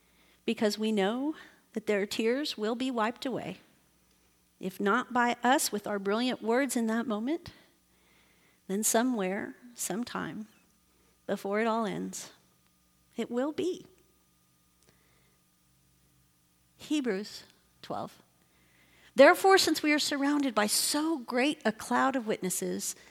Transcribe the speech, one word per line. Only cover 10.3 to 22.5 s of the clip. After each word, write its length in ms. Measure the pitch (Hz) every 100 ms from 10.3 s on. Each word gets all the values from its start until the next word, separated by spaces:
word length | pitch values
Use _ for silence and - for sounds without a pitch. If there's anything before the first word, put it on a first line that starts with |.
| 208 214 _ _ _ _ _ _ _ -
before 340 | 196 196 208
it 60 | 226
all 220 | 226 208
ends, 420 | 170 185 - - - _ _ _ _ _ _ _ -
it 140 | 220
will 200 | 240 285
be. 360 | 294 339 339 - _ _ _ _ _ _ _ _ _ _ _ _ _ _ _ _ _ _ _ _ _ _ _ _ _ _ _ _ _
Hebrews 680 | - 302 247 190 208 - - _ _ _
twelve. 400 | - 104 170 - _ _ _ _ _ _ _ _ - -
"Therefore, 420 | 294 359 381 381
since 240 | - 311
we 100 | 302
are 80 | 294
surrounded 540 | - 285 277 294 277
by 140 | 214 208
so 500 | - - 294 320 311
great 420 | 226 240 285 - 220
a 60 |
cloud 440 | 220 - 247 262 262
of 120 | 214
witnesses, 680 | - 185